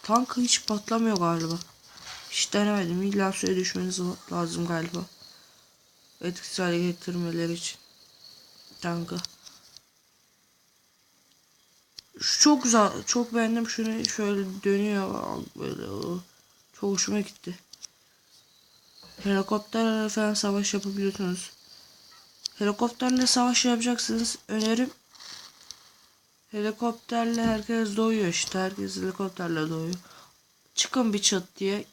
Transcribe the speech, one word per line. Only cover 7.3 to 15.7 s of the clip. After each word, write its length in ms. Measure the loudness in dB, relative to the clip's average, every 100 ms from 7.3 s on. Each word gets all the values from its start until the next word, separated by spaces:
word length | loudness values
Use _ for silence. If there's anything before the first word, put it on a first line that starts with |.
| -2 -2
için. 260 | -2 -6 -10 -20 _ -20 -20 -20 -20 -20 -20 -20 -10
Tankı. 360 | -6 -4 -6 -6 -8 -12 -20 -20 -20 -20 _ _ _ _ _ _ _ _ _ _ _ _ _ _ _ _ _ _ _ _ _ -20 _ -6
Şu 200 | -2 6
çok 220 | 6 6
güzel. 420 | 6 6 6 2 -2
Çok 280 | 0 0
beğendim. 340 | 0 2 2 0
Şunu 400 | -2 -2 -2 -2
şöyle 540 | 0 0 0 -2 0
dönüyor. 760 | 2 4 2 0 0 -4 -4 -6 -8 -8
Böyle 340 | -6